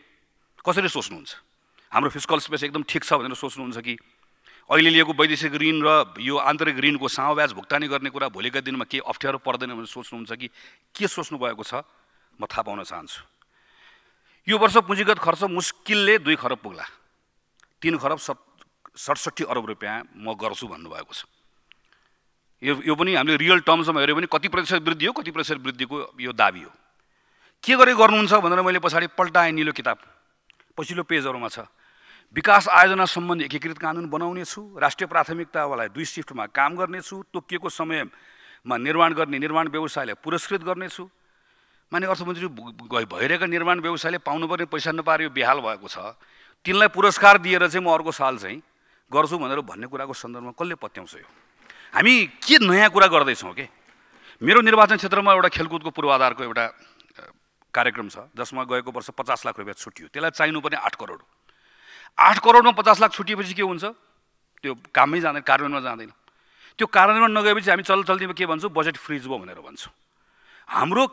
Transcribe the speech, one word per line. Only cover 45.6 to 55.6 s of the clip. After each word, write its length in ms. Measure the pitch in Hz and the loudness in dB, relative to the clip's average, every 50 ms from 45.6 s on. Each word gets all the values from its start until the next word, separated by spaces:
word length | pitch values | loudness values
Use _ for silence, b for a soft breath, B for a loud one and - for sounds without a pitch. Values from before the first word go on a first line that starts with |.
भएको 280 | 123 110 110 98 101 92 | 0 -4 -6 -6 -10 -14
छ, 80 | - 90 92 104 117 b b b b b b b b b - | -14 -14 -14 -14 -16 b b b b b b b b b -6
तिनलाई 240 | 180 185 202 214 208 | -2 4 4 4 4
पुरस्कार 500 | - 180 202 202 185 - 196 202 202 196 | 6 4 4 4 4 8 8 8 10 8
दिएर 300 | 165 185 185 180 175 170 | 6 2 2 2 2 2
चाहिँ 160 | 147 185 185 | 0 -2 0
म 80 | 175 165 | 0 0
अर्को 180 | 160 160 160 | 0 0 -4
साल 280 | 151 - 139 135 131 113 | -4 -2 -2 -2 -2 -4
चाहिँ 200 | 98 95 107 151 - _ _ _ _ _ _ _ _ _ 131 | -8 -12 -14 -14 -18 _ _ _ _ _ _ _ _ _ 0
गर्छु 260 | 143 156 147 165 175 | 0 0 0 -2 -6
भनेर 220 | 147 127 135 147 139 | -6 -6 -6 -6 -6
भन्ने 240 | 101 85 95 117 | -8 -12 -14 -14
कुराको 260 | 127 135 135 135 135 131 | -12 -12 -12 -10 -10 -12
सन्दर्भमा 380 | - - 117 120 123 120 123 - - | -14 -14 -14 -16 -16 -16 -16 -12 -10
कसले 160 | - 180 170 | -8 -8 -8
पत्याउँछ 400 | - - 104 - 98 90 85 - | -10 -12 -16 -16 -18 -20 -20 -20
यो? 140 | 82 - - _ _ _ _ _ B B B B B B B B | -20 -20 -20 _ _ _ _ _ B B B B B B B B
हामी 480 | - - 233 254 240 202 143 - - - | 2 4 6 6 4 4 0 -4 -8 0
के 160 | - 285 302 | 4 6 6
नयाँ 320 | 226 185 180 196 214 214 | 6 6 6 6 6 6
कुरा 160 | 170 202 196 | 8 8 8
गर्दैछौँ 480 | 190 165 156 143 135 120 - - 92 90 | 8 8 6 4 2 0 -2 -6 -10 -12
के? 140 | - 135 117 _ _ _ b b b b b b b b b b b 113 | -12 -14 -16 _ _ _ b b b b b b b b b b b 2
मेरो 180 | 139 202 240 | 4 6 6
निर्वाचन 360 | 226 220 220 220 214 190 214 190 | 6 6 8 8 8 6 6 2
क्षेत्रमा 340 | - 190 190 202 202 202 190 | 0 0 0 2 4 6 6
एउटा 160 | 185 180 180 | 6 4 2
खेलकुदको 420 | - - | 2 0